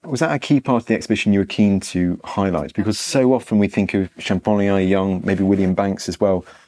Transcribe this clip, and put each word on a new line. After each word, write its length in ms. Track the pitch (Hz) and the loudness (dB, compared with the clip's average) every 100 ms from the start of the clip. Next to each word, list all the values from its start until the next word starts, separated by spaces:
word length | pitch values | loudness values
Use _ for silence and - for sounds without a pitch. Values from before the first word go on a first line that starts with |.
| - | -6
Was 160 | 127 | -2
that 120 | 160 | -2
a 60 | 143 | -2
key 220 | - 143 | 0 0
part 220 | - 120 | 2 -2
of 40 | - | 0
the 80 | 110 | -2
exhibition 380 | - 107 107 | 0 0 2
you 60 | 101 | 2
were 60 | 98 | 2
keen 360 | - 104 98 | 2 2 2
to 400 | - 92 90 87 | -2 -2 -2 -2
highlight? 500 | - - 98 82 69 | -6 -2 0 -2 -4
Because 240 | - 104 104 | -2 -2 -2
so 360 | - 143 127 | -2 0 2
often 260 | 107 - 107 | 2 2 0
we 80 | 101 | 2
think 260 | - 98 | 0 0
of 160 | 101 95 - | -2 -4 -8
Champollion, 720 | - 95 110 104 101 98 92 | -4 -2 0 0 2 2 2
Young, 340 | 95 98 92 98 | 2 0 -2 -2
maybe 180 | 95 | 0
William 300 | 98 98 92 | 2 2 2
Banks 340 | 90 101 98 - | 0 -2 -4 -8
as 140 | 87 | -2
well, 240 | 101 92 - - | 0 0 -4 -20